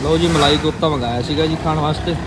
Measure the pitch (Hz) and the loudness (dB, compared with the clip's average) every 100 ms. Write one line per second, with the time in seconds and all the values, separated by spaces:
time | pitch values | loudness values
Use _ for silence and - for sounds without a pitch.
0 | 139 160 170 165 143 147 151 - 160 147 | 2 2 2 4 4 2 0 0 0 0
1 | 120 120 - 151 160 156 160 156 147 151 | -2 -2 -2 -2 0 -2 -2 -2 0 -2
2 | - 160 | -2 -4